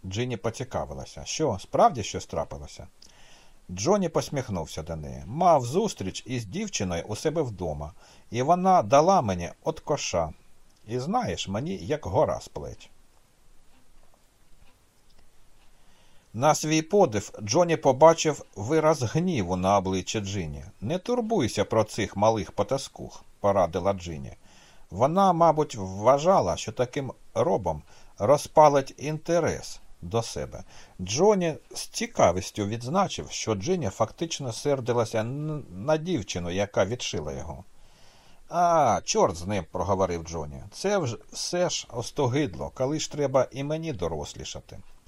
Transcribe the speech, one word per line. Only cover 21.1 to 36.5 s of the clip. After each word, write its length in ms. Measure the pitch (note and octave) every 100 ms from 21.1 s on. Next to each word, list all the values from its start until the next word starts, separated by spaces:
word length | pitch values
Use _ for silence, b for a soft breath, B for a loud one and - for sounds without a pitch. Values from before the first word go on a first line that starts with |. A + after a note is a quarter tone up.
| B3 A3 A3+ A#2 -
про 200 | G2+ A2
цих 320 | G#2+ - G2 G2
малих 360 | A2 A2+ F#2+
потаскух», 720 | - G2+ C#3 - - - - - -
порадила 520 | G2+ G2 F2 F2+ F2+
Джинні. 400 | G2 F2 D#2 A#1+ - b b b b b
Вона, 420 | F#2 C3 F3 G3
мабуть, 440 | E3+ E3 D3+ D3 A#2+
вважала, 800 | F#2+ F#2+ A2 C#3 D#3+ F#3+ G#2 D#2+
що 160 | -
таким 400 | - A#2+ - C3+ - -
робом 480 | - D#3+ G3 F2 D#2 - b b -
розпалить 760 | G2+ C#3+ - - D3+ C#3+ C3 -
інтерес 840 | C#3+ D#3 - E3+ D3 C#2 - - - -
до 200 | E2+ A2+
себе. 420 | - - C2+ A#1+ - B B B
Джонні 540 | F#2 A#2 G3 G#3 F3 D3 -
з 120 | - -
цікавістю 800 | - A#3 - A2+ F2 F#2+ - G2+
відзначив, 640 | A#2 A#2+ F3+ F#3+ - D2
що 240 | - -
Джинні 340 | G#2+ G#2 F#3 A#2+
фактично 640 | - A2 - E3 - C3+
сердилася 680 | A2+ D3 C3+ A#2+ A#2+ A2+ -
н-, 440 | A2+ C#3 D3+ D3+ -
на 260 | F2+ A#2 D#3
дівчину, 540 | D#3+ F3+ - F2+ F2